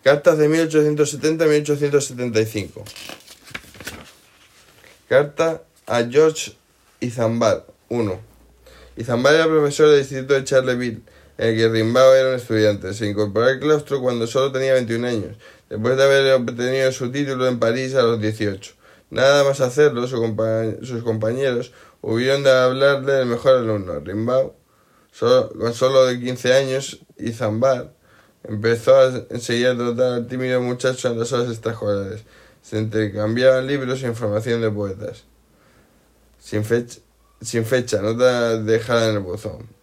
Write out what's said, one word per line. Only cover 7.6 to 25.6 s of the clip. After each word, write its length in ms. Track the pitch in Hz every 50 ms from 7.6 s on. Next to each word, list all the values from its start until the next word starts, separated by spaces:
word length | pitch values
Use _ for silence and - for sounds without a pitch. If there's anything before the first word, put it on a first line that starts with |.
| - - _ _ _ _
uno. 300 | 120 120 113 101 90 92 - _ _ _ _ _ _ _ _ - - - - - _
Izambard 380 | - 117 123 123 117 127 139 151
era 100 | 160 160
profesor 440 | 160 156 156 147 143 143 - 156 151
del 100 | 147 143
instituto 340 | 131 131 139 131 131 131 143
de 100 | 135 135
Charleville, 580 | - 139 131 127 127 123 120 123 120 110 110 - _ _ - _ _ _
en 120 | - 113 113
el 60 | 113
que 120 | 113 113 113
Rimbaud 460 | 113 113 110 113 120 127 131 131 131
era 140 | 135 131 131
un 60 | 131
estudiante. 580 | 123 117 - 113 110 107 107 101 98 87 92 101
Se 140 | 107 110
incorporó 380 | 101 101 104 107 104 98 113 117
al 140 | 127 135 131
claustro 420 | 139 151 151 147 147 - 139 135
cuando 240 | 123 127 120 117 117
solo 260 | 113 - 135 135 135
tenía 220 | 131 131 135 135 131
veintiún 320 | 127 123 113 120 117 123
años, 320 | 123 120 110 95 73 107 - - - - _ _ _
después 280 | - 107 110 123 131
de 60 | 135 139
haber 300 | 139 139 135 135 135 135
obtenido 580 | 131 120 120 123 117 123 127 131 135 131 131
su 200 | 127 - 131 123
título 360 | 131 143 143 135 135 127 131
en 120 | 127 123 117
París 340 | 120 117 117 127 131 131 131
a 60 | 135
los 180 | 120 113 117 113
dieciocho. 540 | 107 107 107 - 107 101 98 98 - - _ _ _ _ - _ _ _
Nada 320 | - 110 131 139 143 143 139
más 180 | 139 135 131
hacerlo, 460 | 135 123 123 139 151 147 123 120 120
su 100 | 127 131 117
compa-, 640 | 117 113 107 107 110 110 110 110 113 110 - - -
sus 200 | 131 123 113 117
compañeros 720 | 117 110 110 107 110 120 131 139 135 120 120 120 - _ - - - _ _
hubieron 420 | - - 113 117 127 131 139 139 143
de 80 | 135
hablarle 640 | 131 127 127 127 127 131 139 143 139 135 131 139 139
del 140 | 135 127
mejor 300 | 123 117 117 - 135 131
alumno, 420 | 127 117 110 107 104 92 90 80 73
Rimbaud. 520 | 73 80 95 107 113 120 127 131 135 - - _ _ _ _ _ _ _ _ _ _ _
Solo, 380 | _ - - 120 127 127 - -
con 240 | - -